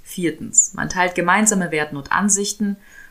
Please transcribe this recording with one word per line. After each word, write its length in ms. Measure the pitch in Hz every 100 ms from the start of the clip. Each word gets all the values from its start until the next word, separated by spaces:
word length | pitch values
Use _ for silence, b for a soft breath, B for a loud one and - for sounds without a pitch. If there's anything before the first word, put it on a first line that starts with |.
Viertens, 720 | - - 165 151 - - -
man 140 | - 151
teilt 260 | 185 180
gemeinsame 560 | 180 175 196 214 196 170
Werte 260 | 160 151 143
und 140 | 139
Ansichten. 640 | - 208 196 202 - 202 196 B B B